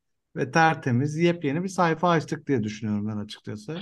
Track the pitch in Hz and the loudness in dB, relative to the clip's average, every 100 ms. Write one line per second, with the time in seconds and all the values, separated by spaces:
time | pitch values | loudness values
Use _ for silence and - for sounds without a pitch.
0 | _ _ _ 160 147 165 160 147 139 120 | _ _ _ -6 0 4 4 2 0 0
1 | 151 151 170 175 147 151 190 185 170 156 | 0 2 2 2 -2 -2 -4 0 2 2
2 | 180 165 - 151 - 131 107 107 110 104 | 4 2 0 -6 0 0 0 -4 -2 -2
3 | 104 107 104 - - 107 107 165 | -2 -6 -8 -12 -12 -12 -10 -12